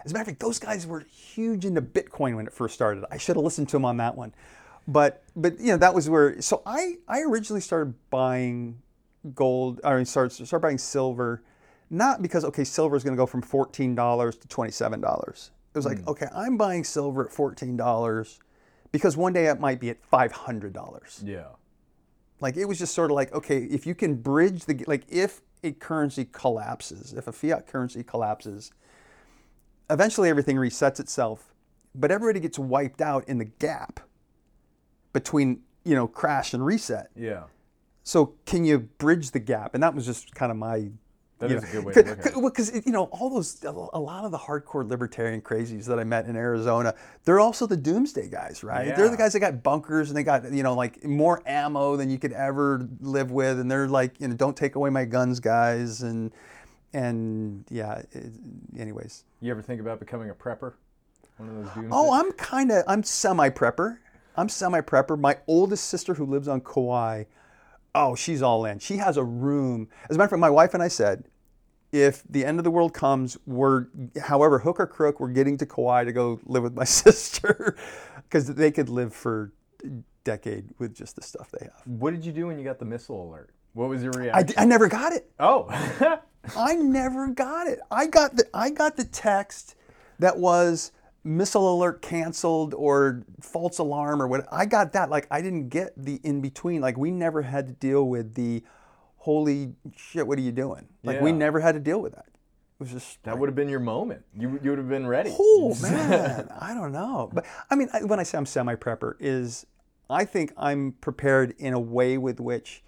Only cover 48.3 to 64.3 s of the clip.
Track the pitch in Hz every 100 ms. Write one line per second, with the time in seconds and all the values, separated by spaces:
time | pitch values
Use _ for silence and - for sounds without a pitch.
48.3 | - - - - 127 127 139 214 233 214
49.3 | 208 190 135 139 147 147 156 151 147 143
50.3 | 139 123 139 135 123 123 - 147 143 160
51.3 | 170 - 143 147 143 143 143 135 131 139
52.3 | 131 135 139 143 135 123 127 135 139 131
53.3 | 127 131 127 127 135 135 135 127 - 139
54.3 | 120 139 139 139 135 143 135 120 127 127
55.3 | 123 120 117 120 117 120 110 123 113 110
56.3 | - - - - _ _ 143 123 117 113
57.3 | 110 107 101 - 120 107 104 - 131 120
58.3 | 113 - - - - 110 104 - - _
59.3 | - 120 113 104 120 110 110 - 120 107
60.3 | 104 123 - 127 - _ _ _ _ _
61.3 | - 110 110 101 101 113 170 302 262 370
62.3 | 370 - 262 262 208 175 202 208 - 202
63.3 | 180 139 131 117 - 165 233 _ _ _